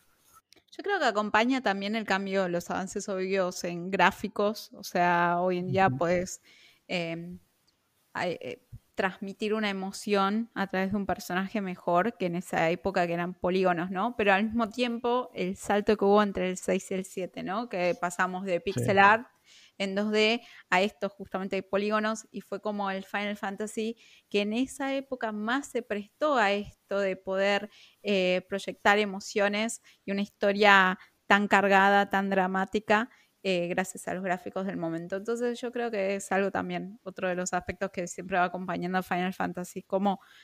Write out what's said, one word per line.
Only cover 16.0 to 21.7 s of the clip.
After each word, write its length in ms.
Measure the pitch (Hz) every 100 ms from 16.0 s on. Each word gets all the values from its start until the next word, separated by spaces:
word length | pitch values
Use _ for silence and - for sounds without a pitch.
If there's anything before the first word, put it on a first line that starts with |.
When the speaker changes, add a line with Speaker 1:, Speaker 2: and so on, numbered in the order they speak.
| 196
Speaker 1:
hubo 160 | 202
entre 280 | 208 190 185
el 80 | 185
seis 340 | - 190 -
y 40 | 190
el 100 | 190
siete, 380 | - 180 -
¿no? 260 | 165 202 240
Que 260 | 190 180 175
pasamos 460 | 180 - 185 185 196
de 140 | 170
Speaker 2:
Sí. 0 |
Speaker 1:
pixel 400 | 202 190 120 196
art 280 | 196 226 247 _ _ - - -
en 180 | 196 190
dos 160 | 214
D 300 | 214 214 233 - - _
a 120 | 185
estos 320 | 208 - 196
justamente 500 | - 190 190 190 196
polígonos, 640 | 190